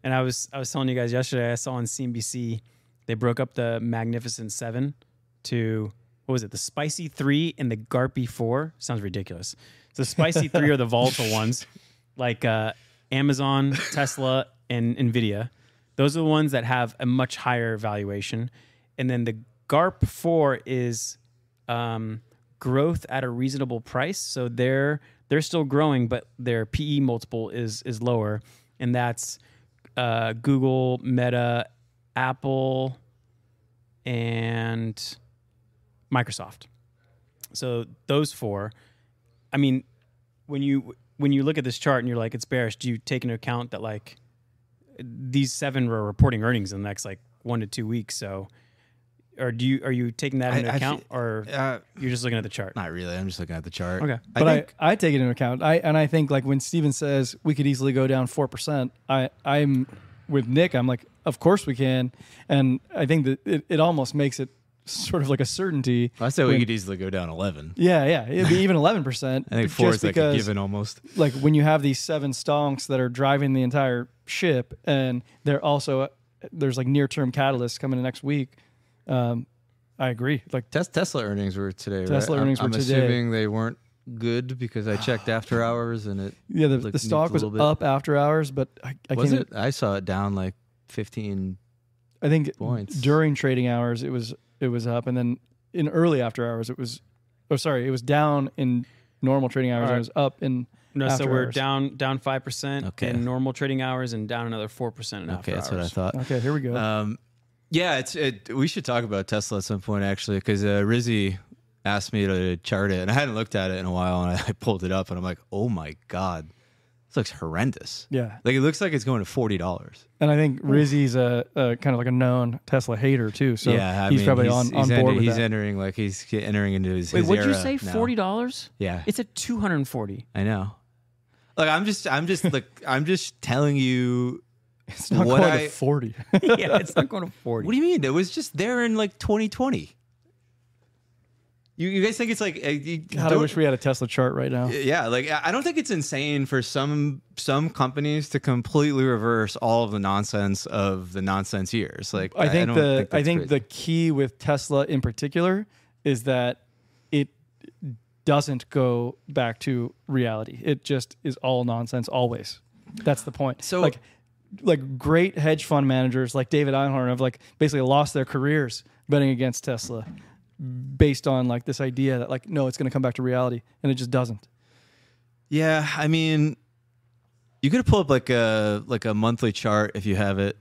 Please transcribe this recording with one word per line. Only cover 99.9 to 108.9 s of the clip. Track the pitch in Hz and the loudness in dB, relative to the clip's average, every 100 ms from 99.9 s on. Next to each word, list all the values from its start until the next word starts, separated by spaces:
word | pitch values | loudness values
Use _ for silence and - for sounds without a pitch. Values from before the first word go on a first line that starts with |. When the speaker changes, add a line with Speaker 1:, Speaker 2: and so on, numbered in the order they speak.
Speaker 1:
right. | 123 | 0
Speaker 3:
it | |
was | 113 - | 0 0
up | 139 - | 0 0
in | 135 127 123 _ _ | -4 -4 -6 _ _
Speaker 1:
No, | 139 131 | -2 0
so | |
Speaker 3:
after | 131 135 | 0 2
Speaker 1:
we're | 127 | 2
Speaker 3:
hours. | 123 | 0
Speaker 1:
down, | 127 135 135 139 127 | 0 0 0 -2 -2
down | 135 135 | -2 -2
five | 139 135 | -2 -4
percent | 131 - 139 139 95 | -6 -8 -6 -4 -6
Speaker 2:
Okay. | - 123 | -4 -4
Speaker 1:
in | 120 | -2
normal | 120 127 131 | -2 -2 -2
trading | 127 139 135 | -2 -2 -2
hours | 131 127 127 | -2 -4 -4
and | 113 107 | -6 -6
down | 120 117 | -4 -4
another | 113 107 | -6 -8
four | - 120 | -6 -8
percent | 113 110 104 | -8 -12 -10
in | 87 | -8
Speaker 2:
Okay, | 92 98 | -6 -4
Speaker 1:
after | |
Speaker 2:
that's | 92 - | -6 -4
what | 90 | -4
I | |
Speaker 1:
hours. | 87 | -2
Speaker 2:
thought. | - 92 - | -2 -4 -4
Speaker 3:
Okay, | 127 127 | -4 -2
here | 123 | 0
we | 151 | -2
go. | 131 117 | -2 -2
Speaker 2:
Um, | 110 107 104 - _ _ _ _ _ | -2 -2 -2 -6 _ _ _ _ _
yeah, | 156 175 139 | 0 2 0
it's, | 127 | -2
it, | - 139 107 - | -2 -2 -2 -8
we | 123 139 | 0 0
should | 202 | 0
talk | 135 | -4